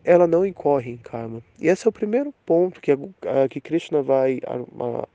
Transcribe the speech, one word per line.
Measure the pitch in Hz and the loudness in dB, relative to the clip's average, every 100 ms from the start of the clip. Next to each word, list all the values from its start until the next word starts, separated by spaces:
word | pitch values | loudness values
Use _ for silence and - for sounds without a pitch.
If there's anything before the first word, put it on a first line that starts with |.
| - | 4
ela | 175 175 | 6 6
não | 165 | 4
incorre | 196 175 143 143 123 | 2 0 0 0 -2
em | 120 | -10
karma. | - 120 113 113 - - | -12 -10 -8 -10 -16 -4
E | 156 | 0
esse | 185 226 | 2 0
é | |
o | |
primeiro | - 208 233 285 - | -2 -2 -2 -2 -6
ponto | - 165 180 - | 0 2 2 -2
que | - | -2
a, | 139 143 185 - 135 | -2 -2 -10 -4 0
a, | 135 | 0
que | 143 | -2
Krishna | - 160 - 151 | -6 -6 -2 -2
vai | 135 135 131 127 | 0 2 0 -2
a, | - 123 | -6 -8
a, | - - 120 117 - | -10 -8 -6 -6 -8